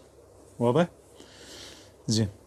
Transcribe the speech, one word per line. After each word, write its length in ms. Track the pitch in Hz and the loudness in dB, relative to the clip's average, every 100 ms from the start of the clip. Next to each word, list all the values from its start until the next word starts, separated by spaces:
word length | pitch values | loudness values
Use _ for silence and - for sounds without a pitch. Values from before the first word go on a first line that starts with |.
| - - - - - - | -20 -20 -20 -20 -20 -2
واضح؟ 280 | 120 131 175 - - - - - - - - - - - - | 2 4 2 -2 -20 -20 -20 -20 -20 -18 -18 -20 -20 -14 -2
زين. 220 | 110 107 - | 0 0 -4